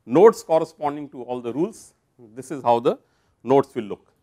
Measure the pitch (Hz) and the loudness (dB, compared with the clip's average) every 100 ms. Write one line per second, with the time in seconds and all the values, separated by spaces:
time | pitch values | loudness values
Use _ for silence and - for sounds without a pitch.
0 | - 131 220 - - 160 160 _ 147 147 | 0 6 6 4 -2 -2 -2 _ -8 -8
1 | 143 135 120 123 120 117 196 220 - _ | -14 -16 -10 -8 -8 -6 -6 -8 -20 _
2 | _ _ 117 113 131 147 120 120 127 254 | _ _ -20 -20 -14 -6 0 0 0 -4
3 | _ _ _ _ 113 139 131 127 104 90 | _ _ _ _ 2 2 2 -8 -10 -12
4 | _ _ | _ _